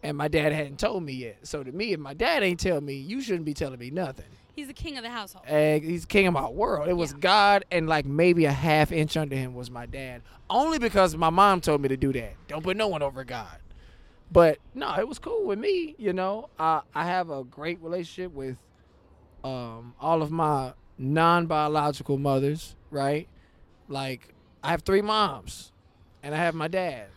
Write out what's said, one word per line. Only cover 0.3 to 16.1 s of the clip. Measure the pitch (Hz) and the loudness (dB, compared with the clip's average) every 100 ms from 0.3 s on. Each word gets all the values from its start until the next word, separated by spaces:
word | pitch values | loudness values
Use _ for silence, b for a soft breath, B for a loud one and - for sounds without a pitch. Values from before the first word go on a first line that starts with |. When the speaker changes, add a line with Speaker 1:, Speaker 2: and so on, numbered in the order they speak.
| 156 151 | 2 2
Speaker 1:
hadn't | 151 139 139 | 0 -4 -2
told | 240 208 | -2 -2
me | 156 | -6
yet. | 131 120 98 - | -8 -10 -12 -10
So | 151 | -10
to | 131 | -8
me, | 147 226 | -6 -4
if | 170 | -4
my | 139 | -6
dad | 143 233 320 | -2 0 2
ain't | 196 175 | 2 0
tell | 185 160 | 0 0
me, | 143 | -2
you | 135 139 247 | -10 -8 -8
shouldn't | 254 180 | -4 -4
be | 156 | -4
telling | 143 147 127 | -6 -6 -8
me | 120 | -8
nothing. | 156 165 131 - - _ - | -6 -6 -8 -18 -20 _ -14
Speaker 2:
He's | 277 | -14
the | |
king | - 330 277 | -10 -10 -8
of | |
the | 226 | -10
household. | 240 196 190 135 | -10 -12 -16 -2
Speaker 1:
Eh, | 151 151 151 | 2 4 2
he's | 160 175 | 0 -6
king | 160 208 190 | 0 2 4
of | |
my | 165 127 | 2 -2
world. | 147 226 185 151 | -2 -2 0 0
It | |
was | 175 160 | 0 -2
Speaker 2:
Yeah. | 139 | -2
Speaker 1:
God, | 180 208 202 202 - | 4 6 6 4 2
and, | 175 160 | -2 2
like, | 156 | 0
maybe | 139 143 175 170 | 0 4 6 6
a | 156 | 4
half | 139 165 156 151 | 4 4 4 4
inch | 165 151 165 | 2 0 0
under | 151 135 | -2 -4
him | 131 | -6
was | 123 123 | -8 -12
my | 123 120 | -12 -12
dad. | 135 131 123 - b - | -10 -10 -14 -18 b -2
Only | 214 302 320 | 2 2 2
because | 233 202 185 156 | 2 4 4 4
my | 160 | 2
mom | 170 202 185 | 6 4 6
told | 165 147 | 2 0
me | 139 | 0
to | 131 | 0
do | 139 | 0
that. | 131 110 - - | -2 -6 -14 -12
Don't | 151 | -8
put | 170 190 | -4 0
no | 214 | 0
one | 165 | 0
over | 139 131 | -4 -6
God. | 127 123 95 80 - b b b b b - | -10 -10 -10 -16 -20 b b b b b 2
But, | 170 165 147 - | 6 6 4 -6
no, | 254 285 147 | -10 -4 -2
it | 233 | -4
was | 294 | -6
cool | - 466 392 | -6 -4 -2
with | 202 | -2
me, | 403 370 320 302 | -2 -2 -2 -6
you | 208 | -4